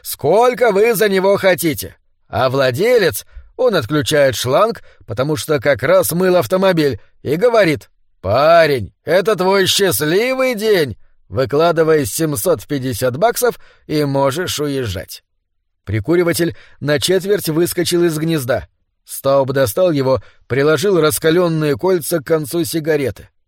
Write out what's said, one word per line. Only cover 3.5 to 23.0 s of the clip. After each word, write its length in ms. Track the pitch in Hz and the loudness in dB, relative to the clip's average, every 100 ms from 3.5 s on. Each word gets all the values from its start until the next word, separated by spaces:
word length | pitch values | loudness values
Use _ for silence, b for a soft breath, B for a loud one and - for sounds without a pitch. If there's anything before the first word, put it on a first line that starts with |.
| b | b
он 200 | 247 185 | 0 0
отключает 600 | 120 151 123 147 139 117 | 0 -2 0 2 2 0
шланг, 480 | 127 147 220 - b b b | 0 2 2 -2 b b b
потому 300 | 110 143 156 | -6 -4 -4
что 220 | - 147 | -2 -2
как 220 | 147 135 | 0 0
раз 300 | 139 185 - | 2 2 2
мыл 240 | 170 185 180 | 0 2 2
автомобиль, 640 | - 185 196 170 143 113 b b | 0 0 2 2 0 -2 b b
и 120 | 110 160 | -6 0
говорит: 540 | 240 226 180 143 - _ _ _ | 2 2 2 0 -6 _ _ _
«Парень, 720 | 90 117 156 170 160 135 98 - - | -2 2 4 4 4 0 -6 -10 -2
это 300 | 175 196 190 | 0 2 0
твой 300 | 185 196 185 | 2 2 2
счастливый 880 | - 190 110 151 180 247 262 262 220 | 0 0 0 0 0 0 0 -2 -2
день», 420 | 220 196 139 98 - _ _ | 0 0 0 -6 -18 _ _
выкладывая 760 | 101 131 143 170 165 160 156 131 | -4 -2 0 2 2 2 2 0
семьсот 600 | - 160 143 185 156 - | -4 -4 -2 -2 -2 -4
пятьдесят 480 | 147 127 120 127 131 | -6 -4 -4 -4 0
баксов, 420 | 220 233 240 - b b b | 0 0 -4 -4 b b b
и 160 | 156 | -4
можешь 560 | 143 139 139 139 175 - | -2 0 0 -2 -4 -4
уезжать. 640 | 147 135 117 87 - - _ _ _ _ _ _ - | -4 -4 -6 -8 -12 -18 _ _ _ _ _ _ -6
Прикуриватель 680 | 107 104 175 170 165 170 - b b | -4 0 0 0 0 -4 -6 b b
на 200 | 135 147 | -2 0
четверть 480 | - 190 196 202 160 | 0 0 0 -2 -2
выскочил 560 | 156 170 - 170 170 | -2 -2 -2 -2 0
из 140 | 170 156 | 0 0
гнезда. 500 | 160 160 123 113 - _ _ _ - | -2 -2 -2 -4 -6 _ _ _ -18
Стауб 460 | - 135 139 131 | -6 0 2 2
достал 400 | 135 127 185 185 | 0 0 2 0
его, 320 | 147 131 127 b b b | 2 0 0 b b b
приложил 520 | 127 147 156 196 180 | 0 2 2 2 2
раскалённые 800 | 151 - 160 165 175 160 151 139 | 2 0 0 2 2 0 -2 0
кольца 420 | 180 185 - 170 | 0 0 -2 -4
к 60 | 135 | -2
концу 380 | 160 143 170 | -2 -2 -4
сигареты. 680 | 160 165 151 151 | -4 -4 -2 -2